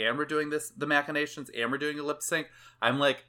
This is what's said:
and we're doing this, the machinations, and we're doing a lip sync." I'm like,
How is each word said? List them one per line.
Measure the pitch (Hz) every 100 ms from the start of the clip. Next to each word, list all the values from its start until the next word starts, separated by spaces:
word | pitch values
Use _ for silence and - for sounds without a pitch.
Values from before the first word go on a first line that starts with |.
and | 110 139
we're |
doing | 147 151 147
this, | 151 -
the | - 147
machinations, | 147 147 147 147 147 135 117
and | 117
we're | 139
doing | 151 147
a |
lip | 147 147
sync." | - 160 - - - -
I'm | 117 139
like, | 143 135